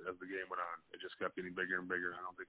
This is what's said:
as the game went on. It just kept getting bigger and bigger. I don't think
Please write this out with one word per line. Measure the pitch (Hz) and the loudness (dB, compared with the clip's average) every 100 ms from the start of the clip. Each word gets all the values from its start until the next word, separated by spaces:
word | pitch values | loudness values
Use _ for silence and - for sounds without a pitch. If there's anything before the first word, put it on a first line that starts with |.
| 90 | -4
as | 90 | -4
the | 92 | -2
game | 95 92 | -2 0
went | 92 | 0
on. | 87 82 - | 0 -2 -8
It | - | -8
just | 92 - | -6 0
kept | 92 - | 0 0
getting | 90 | -2
bigger | 90 92 92 | 2 2 2
and | 90 | 4
bigger. | 90 87 | 2 2
I | 87 | 0
don't | 90 | -4
think | 90 | -6